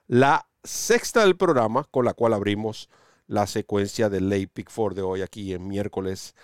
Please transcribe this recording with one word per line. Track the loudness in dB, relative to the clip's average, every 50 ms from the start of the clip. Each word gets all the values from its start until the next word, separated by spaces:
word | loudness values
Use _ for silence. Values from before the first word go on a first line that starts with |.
| _
La | 2 4 4 6 6 4 2 0 _ _ _ -16
sexta | -12 -10 -4 0 2 2 2 0 0 2 4
del | 4 4 4
programa, | 4 2 2 4 4 2 2 0 -2 -4 _
con | -2 0 0
la | 0 0
cual | 2 2 2 2
abrimos | 2 0 -2 -2 -2 -4 -6 -8 -10 -14 -20 _ _ _ _ _ _ _
la | -4 -2 -2 0
secuencia | 0 -2 -6 -4 -2 -2 -2 -2 -2 -2 0 0 0
del | 0 0 0 0
Late | 0 -2 -2 -4
Pick | -8 -14 -14 -8
Four | -4 -4 -4 -2 -2
de | -4
hoy | -4 -4 -4 -4
aquí | -6 -8 -10 -10 -8 -8 -8
en | -8 -6
Miércoles | -6 -4 -4 -4 -4 -4 -6 -4 -4 -6 -8 -10 -16 -20 _